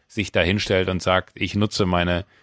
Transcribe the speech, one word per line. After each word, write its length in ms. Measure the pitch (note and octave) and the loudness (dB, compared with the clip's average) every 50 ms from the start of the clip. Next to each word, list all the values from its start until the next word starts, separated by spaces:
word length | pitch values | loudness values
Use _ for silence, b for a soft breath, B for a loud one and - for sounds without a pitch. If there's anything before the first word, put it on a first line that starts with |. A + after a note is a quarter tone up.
| _ | _
sich 260 | _ - A2 F#2 - | _ -6 -6 -6 -2
da 100 | - G2 | 0 2
hinstellt 480 | E2 F2 G2+ G#2 - - G2 F#2 F#2 F#2+ | 2 2 0 0 0 0 0 0 0 0
und 100 | F#2 F2+ | -2 -2
sagt, 300 | - F#2 F#2 F#2 - - _ | 0 0 0 0 0 -4 _
ich 200 | - G#2 E2+ - | -6 -6 -4 0
nutze 320 | G2+ G#2+ G#2 - - G2 | 0 0 0 0 0 0
meine 400 | F2+ F2+ F2 F2 F2 F2 E2+ - b b b | 2 2 2 2 0 0 -2 -4 b b b